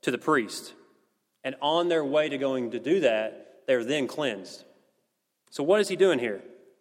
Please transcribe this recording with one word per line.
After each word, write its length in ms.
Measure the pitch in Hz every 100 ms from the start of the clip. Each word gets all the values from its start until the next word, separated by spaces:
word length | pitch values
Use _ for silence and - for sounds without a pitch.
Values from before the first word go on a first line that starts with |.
to 100 | -
the 60 | 123
priest." 560 | - 151 104 - - - _ _ _ _ _ _ 131
And 100 | 135
on 260 | 143 165 175
their 160 | 165
way 240 | 143 147 156
to 100 | 139
going 340 | 135 131 120
to 80 | 117
do 200 | 117 190
that, 640 | 139 110 110 - - - -
they're 180 | 127 117
then 220 | 147 123
cleansed. 580 | - 143 101 90 - - _ _ _ _ _ _ _ _
So 140 | -
what 160 | 147 208
is 80 | 202
he 80 | 180
doing 240 | 190 143
here? 240 | 120 98 - - - _